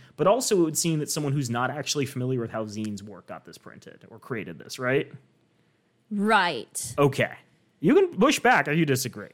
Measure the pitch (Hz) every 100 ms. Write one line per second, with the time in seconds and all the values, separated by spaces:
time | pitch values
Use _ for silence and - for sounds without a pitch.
0 | - - 180 226 254 202 160 156 170 160
1 | 151 - 147 143 127 120 127 147 135 147
2 | 131 127 127 127 113 113 107 104 107 101
3 | 104 92 - 82 - - - - - -
4 | - 110 - 120 82 80 - - 127 135
5 | - - _ _ _ _ _ _ _ _
6 | - 208 202 214 175 131 - - - -
7 | 143 - 113 - _ _ _ _ 160 320
8 | 370 196 254 - 233 226 143 156 156 127
9 | 98 104 98